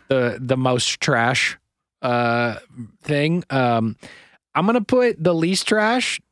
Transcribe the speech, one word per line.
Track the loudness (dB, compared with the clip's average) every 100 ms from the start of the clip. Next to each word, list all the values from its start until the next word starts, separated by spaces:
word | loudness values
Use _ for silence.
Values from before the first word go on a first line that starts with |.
| -2
the, | 0 0 -2
the | -2 0
most | 0 0 -2 -4
trash, | 0 2 2 0 -2 -6 _ _ _ _
uh, | -2 0 0 0 -2 -4 -12 -18 -18 _
thing. | -4 0 0 -2 -2
Um, | 0 2 2 0 -4 -14 -20 -20 _ _ 0
I'm | 2
gonna | 2
put | 2 2 2 2
the | 0 2
least | 2 0 0
trash, | 0 2 0 -2 -6 -12